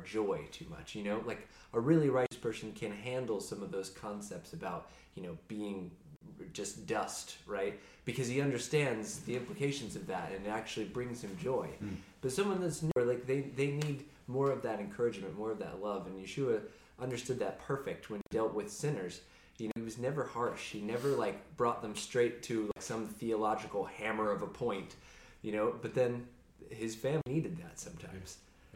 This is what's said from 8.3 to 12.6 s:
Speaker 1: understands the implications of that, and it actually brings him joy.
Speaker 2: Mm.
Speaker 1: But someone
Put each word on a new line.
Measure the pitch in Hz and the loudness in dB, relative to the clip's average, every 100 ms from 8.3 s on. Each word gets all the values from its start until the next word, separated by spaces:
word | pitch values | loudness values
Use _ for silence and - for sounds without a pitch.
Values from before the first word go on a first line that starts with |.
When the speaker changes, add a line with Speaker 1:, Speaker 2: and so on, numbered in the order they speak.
| 131 | 2
Speaker 1:
understands | 139 120 - 151 139 110 104 - | 2 2 2 4 4 2 -2 -6
the | - 123 | -4 -4
implications | 120 - 143 135 113 | -4 0 0 0 -4
of | 104 90 | -6 -4
that, | 92 - | -4 -2
and | 95 101 | -4 -2
it | |
actually | 110 110 - 101 | -2 -2 -4 -2
brings | 120 123 120 | -2 -4 -4
him | 101 92 | -6 -4
joy. | 127 127 87 - | 0 0 0 -4
Speaker 2:
Mm. | 104 87 - - | -6 -6 -8 -4
Speaker 1:
But | 131 | -2
someone | 127 202 190 | 2 2 2